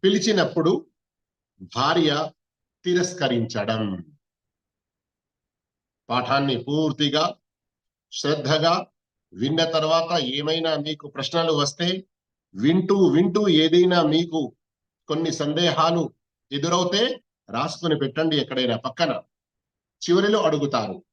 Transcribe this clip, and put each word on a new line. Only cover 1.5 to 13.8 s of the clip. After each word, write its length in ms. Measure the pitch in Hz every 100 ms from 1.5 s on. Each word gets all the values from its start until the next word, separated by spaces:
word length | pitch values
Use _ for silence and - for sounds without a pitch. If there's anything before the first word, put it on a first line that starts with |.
| _
భార్య 680 | 92 117 139 170 156 147 160 _ _ _ _ _
తిరస్కరించడం. 1200 | 175 180 180 - 139 120 113 110 104 110 107 92 - _ _ _ _ _ _ _ _ _ _ _ _ _ _ _ _ _ _ _ _
పాఠాన్ని 540 | 120 120 139 139 123
పూర్తిగా 760 | 123 147 156 143 147 139 165 - _ _ _ _ _ _ _
శ్రద్ధగా 760 | - 143 147 131 156 165 180 - _ _ _ _
విన్న 320 | 90 127 160
తర్వాత 560 | 165 160 156 165 165 170
ఏమైనా 560 | 131 139 147 160 160 151
మీకు 320 | 147 151 147
ప్రశ్నలు 440 | 135 131 170 165
వస్తే, 520 | 147 143 - 175 190 - _ _ _ _
వింటూ 520 | 92 123 175 180 196 180
వింటూ 420 | 143 190 190 202
ఏదైనా 540 | 156 160 170